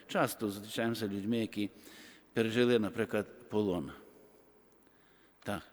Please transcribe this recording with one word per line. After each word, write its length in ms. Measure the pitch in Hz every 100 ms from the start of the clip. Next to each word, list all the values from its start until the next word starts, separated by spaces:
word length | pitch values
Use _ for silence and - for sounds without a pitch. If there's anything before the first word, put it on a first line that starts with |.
| -
часто 440 | 196 135 - 110
зустрічаємося 560 | 101 104 - 117 113 107
з 40 |
людьми, 280 | 101 101 117
які 320 | 107 104 104 - - - - - _
пережили, 460 | 120 113 113 120 120
наприклад, 480 | 101 113 107 107 98 - -
полон. 420 | 107 104 87 87 - - - - - _ _ _ _ _ _ _ _ _ _
Так, 200 | - 101 -